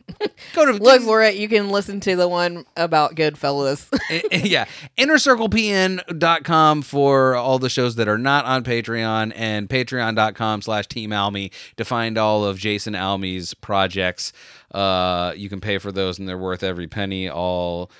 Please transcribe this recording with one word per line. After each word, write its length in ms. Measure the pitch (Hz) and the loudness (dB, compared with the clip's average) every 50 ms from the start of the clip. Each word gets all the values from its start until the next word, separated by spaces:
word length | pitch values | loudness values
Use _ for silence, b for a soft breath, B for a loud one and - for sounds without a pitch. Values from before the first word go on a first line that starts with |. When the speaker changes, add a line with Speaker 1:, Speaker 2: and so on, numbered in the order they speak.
| _ - - - 427 | _ -16 -10 -8 -8
Speaker 1:
<laughs> 300 | - - - - - - | -8 -8 -10 -18 -2 2
Speaker 2:
Go 100 | 339 302 | 4 4
to 60 | 277 233 | 4 4
Speaker 1:
Look 280 | 202 202 247 269 254 | 6 8 8 8 8
for 200 | 233 220 220 220 | 6 4 4 6
it. 140 | 220 214 196 | 6 4 4
You 140 | 196 208 214 | 0 0 0
can 200 | 226 208 208 202 | 2 0 2 2
listen 300 | 196 202 196 196 196 202 | 0 -2 -2 -2 -6 -4
to 140 | 190 196 185 | -2 0 2
the 120 | 180 180 175 | 2 2 2
one 380 | 175 175 175 175 175 175 160 _ - - | 2 0 0 -2 -2 -6 -14 _ -4 -4
about 380 | 170 170 160 156 151 139 165 | 0 2 4 4 4 2 2
Goodfellas. 720 | 156 156 151 147 143 - 143 139 143 139 135 139 143 - - - 233 - | 0 0 0 0 -2 -2 -2 0 0 0 -2 -2 -4 -4 -4 -4 -4 -2
<laughs> 60 | - | -2
Speaker 2:
Eh, 120 | 160 165 180 208 | -4 -4 -2 0
eh, 100 | 190 180 - | 0 0 2
yeah. 220 | 208 175 139 113 B B B B 143 B - | 2 2 0 0 B B B B -8 B 0
Inner 200 | 254 285 311 285 | 2 4 4 4
circle 300 | - 285 254 226 226 214 | 4 4 4 4 2 0
P 220 | 202 220 220 208 | 0 0 0 2
N 320 | 202 190 185 185 190 180 180 - 175 156 | 2 2 2 2 0 -2 -6 -8 -4 0
dot 260 | 175 165 170 160 139 | 2 2 2 2 0
com 380 | 170 170 160 156 151 151 151 | 2 4 6 6 6 4 2
for 540 | 135 - - 143 139 139 139 135 131 131 127 | -2 -2 0 2 4 4 6 6 4 4 2
all 240 | 123 120 135 131 131 | 0 0 0 0 0
the 100 | 131 123 | 0 -2
shows 260 | - 135 127 123 113 | 0 0 0 0 0
that 120 | 117 113 107 | 0 0 0
are 80 | 107 110 | 0 0
not 260 | 123 135 143 143 131 | 2 2 0 0 0
on 180 | 120 131 131 117 | 0 -2 -2 0
Patreon, 680 | 127 120 117 113 113 113 117 113 113 110 110 110 110 - | -2 -2 -4 -4 -4 -4 -4 -2 -2 0 0 -2 -2 -4
and 340 | - 113 110 107 107 104 95 | -6 -4 -4 -4 -4 -4 -2
patreon 460 | 135 131 127 120 131 127 117 113 110 | -2 -2 -2 -2 -4 -4 -4 -2 0
dot 200 | 110 110 107 98 | 2 0 0 0
com 260 | - 117 110 110 104 | -2 -2 -2 -2 -4
slash 260 | 101 - 110 107 101 - | -4 -4 -4 -4 -4 -6
Team 260 | - 120 110 107 107 | -10 -10 -8 -6 -2
Almy 380 | 104 101 101 101 101 98 95 B B B B B - | -2 -2 -2 -2 -4 -8 -10 B B B B B -8
to 80 | 110 | -6
find 320 | - 123 117 113 113 110 110 | -4 -4 -2 -2 -2 0 0
all 260 | 110 107 107 107 104 | 2 2 2 2 0
of 140 | 101 98 95 | -2 -2 -4
Jason 360 | 98 107 104 101 - 113 104 | -4 -4 -4 -4 -4 -6 -6
Almy's 580 | 92 95 95 101 95 98 92 92 92 90 85 - | -4 -4 -4 -4 -4 -4 -6 -6 -8 -8 -10 -14
projects. 800 | - - - 104 98 95 92 87 98 92 90 87 - - - - B B B B B B B | -12 -8 -2 0 0 0 0 0 -2 -2 -2 -4 -6 -10 -12 -12 B B B B B B B
Uh, 640 | - 98 98 95 95 92 92 92 90 87 87 90 80 | -6 -2 0 0 0 0 0 0 -2 -2 -2 -4 -6
you 120 | 85 101 98 | -8 -10 -10
can 120 | 101 95 | -10 -8
pay 160 | 90 107 101 95 | -4 -4 -4 -4
for 140 | - 101 | -4 -6
those, 280 | 95 98 95 92 90 92 | -6 -4 -4 -4 -4 -6
and 80 | 98 95 | -8 -10
they're 100 | 92 92 | -8 -8
worth 260 | 92 92 92 90 - | -6 -6 -6 -4 -4
every 240 | 95 92 87 87 80 | -6 -6 -6 -8 -10
penny, 420 | - 107 101 98 98 95 92 92 | -8 -6 -6 -6 -6 -6 -6 -6
all 600 | 69 85 87 92 90 90 87 87 87 87 90 - b b | -6 -4 -4 -2 -2 -2 -4 -4 -6 -6 -8 -12 b b